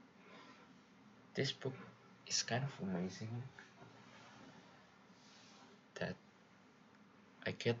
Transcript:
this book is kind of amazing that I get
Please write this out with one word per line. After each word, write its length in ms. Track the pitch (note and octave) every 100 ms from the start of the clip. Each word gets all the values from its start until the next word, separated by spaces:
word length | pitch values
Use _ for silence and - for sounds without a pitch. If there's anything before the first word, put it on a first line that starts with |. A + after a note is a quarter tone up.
| - - - - - - - - - - - - -
this 240 | - C3+ -
book 200 | C3 - - - - - -
is 160 | -
kind 200 | - A#2
of 80 | C#3 -
amazing 480 | F#2+ F2 F#2 - A2 A#2+ B2+ - - - - - - - - - - - - - - - - - - - - - - - - -
that 200 | F2 - - - - - - - - - - - - - -
I 80 | -
get 240 | A#2+ A#2